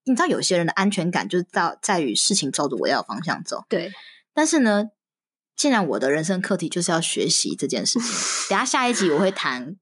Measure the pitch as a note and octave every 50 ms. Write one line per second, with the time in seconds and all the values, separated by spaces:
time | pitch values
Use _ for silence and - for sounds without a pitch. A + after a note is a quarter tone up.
0 | - B3+ B3+ A#3+ D4+ D#4 F#3+ - D#3 - F#3 F3 E3+ E3 - G3 F#3+ G#3 G3+ F#3+
1 | E3 F3 E3+ C#3+ F#2+ G#2 - F3+ F3 _ - G3 E3+ E3 - - - - G3 E3+
2 | D3 B2 G2+ - - - G3+ - D3+ C3+ - - D3 C3 C3+ G2 B1+ E2+ C#3 A#2
3 | - - - G#3+ E3 E3+ - - E3+ - - - - - A3+ F3 C4 - G3 -
4 | - - - - _ _ - D4 D#4 D#4 E4 D4+ B3 A3 G3+ G#3 G#3+ G#3+ _ _
5 | _ _ _ _ _ _ _ _ _ _ - - - C#4+ B3 G#3+ F#3 C#3 G2+ G#2+
6 | B2+ C3+ C#3+ D#3 D#3+ F3 F#3+ F#3 - - G3 F3+ E3+ D3 - F3+ E3+ - E3 E3
7 | D#3+ - - - F#2+ D#3+ E3+ - - - - - - - - G#2+ F#2+ - - A#3+
8 | A#3 - - - - - - - - - G3 G3+ B3+ - - C4+ B3+ B3 A#3+ A#3+
9 | G3 E3+ C#3+ D#3+ G3 F#3+ G3 - - C#3+ B2+ B2 B2 D3 G3 -